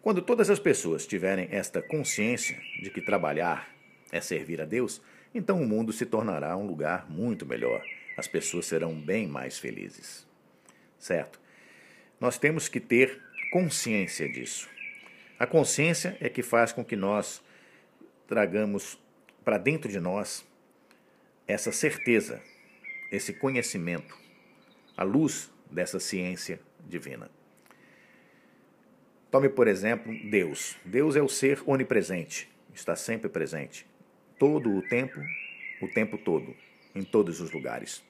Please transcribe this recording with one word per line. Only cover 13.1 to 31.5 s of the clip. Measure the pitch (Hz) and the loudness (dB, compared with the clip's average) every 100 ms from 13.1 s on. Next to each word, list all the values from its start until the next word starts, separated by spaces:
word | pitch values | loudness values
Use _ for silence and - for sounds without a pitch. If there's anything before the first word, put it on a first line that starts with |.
| - - - - | 2 -14 -10 -2
consciência | 180 175 - 120 107 90 - 73 | 2 2 0 0 0 0 -2 -6
disso. | 62 62 - - - - - - - - - | -6 -8 -10 -12 -14 -16 -16 -20 -20 -20 -4
A | 120 | 2
consciência | 160 131 - 156 165 - - | 4 4 4 2 2 -2 -4
é | 127 | -4
que | - | -2
faz | 120 117 113 | 4 6 6
com | - | 2
que | 117 107 | -4 0
nós | 98 104 95 - - - - - _ _ - _ _ | 2 2 0 -8 -16 -20 -20 -20 _ _ -20 _ _
tragamos | 113 101 98 107 101 - - _ _ - _ - | 2 2 2 0 -2 -6 -16 _ _ -20 _ 0
pra | 107 | 2
dentro | 101 156 123 | 2 0 -2
de | 98 | -4
nós | 87 98 98 - - _ _ _ _ - _ _ _ _ | -2 -2 -4 -8 -14 _ _ _ _ -20 _ _ _ _
essa | - 104 - | -4 -2 -2
certeza, | - 156 147 - 117 - - - - - - - - - | 0 0 0 4 4 4 -8 -12 -20 -20 -20 -16 -14 -6
esse | 98 - | -6 -4
conhecimento, | - 135 127 110 101 82 85 - - - - _ _ _ - _ - | -2 0 0 -2 -4 -2 -4 -8 -20 -20 -20 _ _ _ -20 _ -2
à | |
luz | 95 131 156 - - - - | 2 4 4 0 -10 -20 -10
dessa | 82 87 92 | -4 -2 -2
ciência | - 95 90 90 - 82 - _ 156 | -4 -4 -4 -6 -8 -10 -14 _ -12
divina. | 85 73 62 53 _ _ _ _ - - - - - _ _ _ _ _ _ _ _ _ _ _ | -10 -10 -14 -16 _ _ _ _ -20 -20 -20 -20 -20 _ _ _ _ _ _ _ _ _ _ _
Tome, | 135 139 | 4 6
por | 135 113 | 6 6
exemplo, | 95 101 117 113 110 104 | 6 2 0 -2 -10 2
Deus. | 107 85 69 - - | 2 2 -2 -8 -10
Deus | 90 113 156 143 | -2 2 4 4
é | |
o | 139 | 2
ser | - 135 | 4 2